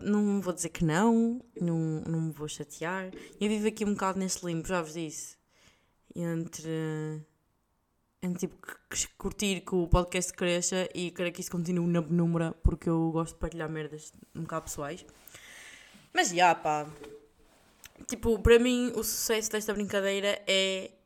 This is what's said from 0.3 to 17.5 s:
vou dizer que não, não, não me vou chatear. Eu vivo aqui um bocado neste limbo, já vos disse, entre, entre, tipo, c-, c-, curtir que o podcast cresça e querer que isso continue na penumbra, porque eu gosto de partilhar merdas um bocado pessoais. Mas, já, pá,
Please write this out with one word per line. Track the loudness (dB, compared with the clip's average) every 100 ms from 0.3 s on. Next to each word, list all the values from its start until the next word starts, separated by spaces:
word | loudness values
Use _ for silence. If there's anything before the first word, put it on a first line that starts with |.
| 2
vou | 0
dizer | -4 -6
que | 0
não, | 2 4 6 4 2 -2 -10 -4
não, | -2 0 -2 -4 -4
não | -4
me | -4
vou | -6 -10
chatear. | -10 -12 -8 -6 -6 -8 -12 -18 -4
Eu | -2
vivo | 2 0
aqui | 0
um | 0
bocado | 0 0 0
neste | -2 -4
limbo, | -4 -4 -2
já | -2
vos | -2
disse, | -6 -8 -8 -14 -18 _ _ _ _ _ _ -14
entre, | -6 -4 -4 -6 -10 -6 -4 -4 -4 -6 -8 -12 _ _ _ _ _ _ _ _ _
entre, | -6 -4
tipo, | -6 -8 -18
c-, | -18 _ -6
c-, | -6 -6
curtir | -8 -2 -2 -2
que | -2
o | -2 4
podcast | 4 4 -2 -4
cresça | -2 0 0 0 -2 -2
e | -4 -6
querer | -4 -4
que | -4
isso | -6
continue | -4 0 0 2
na | 0
penumbra, | 2 2 2 0 -2 0
porque | 0 2 0
eu | 2 2
gosto | 0 -2
de | -6
partilhar | -8 -6 -6
merdas | -6 -8 -10 -16 -20 -16
um | -10
bocado | -8 -6
pessoais. | -6 -8 -8 -10 -16 -20 -20 -20 -20 -20 -20 -20 -20 -20 -2
Mas, | 0 2
já, | 6 6
pá, | 6 2 -2 -4 -12 -16 -18 -20 _ _